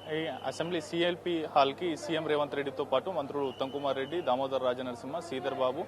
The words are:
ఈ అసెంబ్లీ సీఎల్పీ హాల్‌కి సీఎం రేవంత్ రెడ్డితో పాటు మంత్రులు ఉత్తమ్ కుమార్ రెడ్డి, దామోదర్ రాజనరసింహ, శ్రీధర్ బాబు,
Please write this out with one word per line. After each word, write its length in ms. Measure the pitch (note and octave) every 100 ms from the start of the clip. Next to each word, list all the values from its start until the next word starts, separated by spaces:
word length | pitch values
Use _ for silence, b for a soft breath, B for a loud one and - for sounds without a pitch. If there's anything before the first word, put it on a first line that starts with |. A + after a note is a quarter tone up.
| D#3+
ఈ 120 | D#3 D#3+ B2+ C3
అసెంబ్లీ 340 | - E3 F3
సీఎల్పీ 640 | D#3 E3+ F3 F3 F3+ E3+ D#3 D3+
హాల్‌కి 420 | C#3 C#3 F3+ F3
సీఎం 300 | G3 D#3 D3+
రేవంత్ 280 | D3 C#3+ C#3+
రెడ్డితో 280 | C#3 C3+
పాటు 260 | C#3 C3 F#3
మంత్రులు 360 | E3+ C#3 C#3+ C3+
ఉత్తమ్ 260 | B2 C3+
కుమార్ 260 | C#3 C#3 C3+
రెడ్డి, 240 | C3+ E3+
దామోదర్ 420 | C#3+ B2+ C3+ C3
రాజనరసింహ, 560 | B2+ B2 B2+ A#2+ C3+ D#3+
శ్రీధర్ 340 | - C3 C3+
బాబు, 260 | C3 B2+ C#3